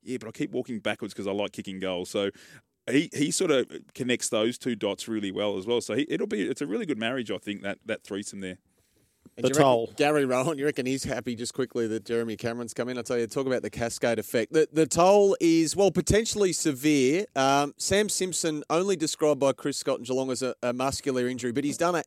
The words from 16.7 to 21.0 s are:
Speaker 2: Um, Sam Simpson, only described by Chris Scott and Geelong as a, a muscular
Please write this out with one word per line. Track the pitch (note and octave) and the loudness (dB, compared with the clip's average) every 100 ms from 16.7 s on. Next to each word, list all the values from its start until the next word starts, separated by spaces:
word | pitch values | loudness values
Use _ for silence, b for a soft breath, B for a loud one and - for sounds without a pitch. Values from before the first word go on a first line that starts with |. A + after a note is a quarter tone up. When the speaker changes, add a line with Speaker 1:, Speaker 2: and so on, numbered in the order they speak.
| B2+ D3+ D3 B2+ E3 G#3 C3+ | 2 2 4 4 2 0 2
Speaker 2:
Um, | C3+ C#3 C#3+ - | 4 4 2 -4
Sam | - G3 G#3 | 0 2 2
Simpson, | - F#3 D#3 E3 D3+ - | -2 -2 -2 -2 -4 0
only | D#3+ G3 F3+ | 0 2 0
described | D#3 - D3+ C#3 | -2 2 2 4
by | C3+ | 2
Chris | C3 D3 C3+ | 2 -4 -2
Scott | - C3 | -2 -2
and | A#2+ | -2
Geelong | C3 C3 | -2 -2
as | B2 | -2
a, | B2+ - | -4 -2
a | B2 | -2
muscular | B2 C3+ B2+ | 0 -2 -2